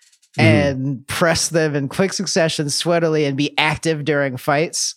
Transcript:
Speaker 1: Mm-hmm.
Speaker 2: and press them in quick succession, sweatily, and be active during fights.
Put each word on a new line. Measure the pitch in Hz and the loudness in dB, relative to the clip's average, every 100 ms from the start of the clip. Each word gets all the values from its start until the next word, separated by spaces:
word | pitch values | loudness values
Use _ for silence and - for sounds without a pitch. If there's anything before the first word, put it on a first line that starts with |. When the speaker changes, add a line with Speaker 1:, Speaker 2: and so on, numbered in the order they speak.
| _ _ _ - | _ _ _ 2
Speaker 1:
Mm-hmm. | 160 | 4
Speaker 2:
and | 151 143 131 135 123 - | 4 2 -2 -4 -6 -8
press | - 170 165 - | 0 2 2 0
them | 160 156 | 0 0
in | 143 135 | 0 -4
quick | - 190 | -2 -2
succession, | - 180 190 160 - 143 | -2 -2 0 0 0 -4
sweatily, | - 170 170 160 156 143 | -2 0 2 2 2 0
and | 135 | 0
be | 143 - | -2 0
active | 151 147 165 156 | 0 0 -2 -2
during | 143 143 139 127 | 0 0 0 -2
fights. | - 147 185 - - | 0 0 0 -2 -6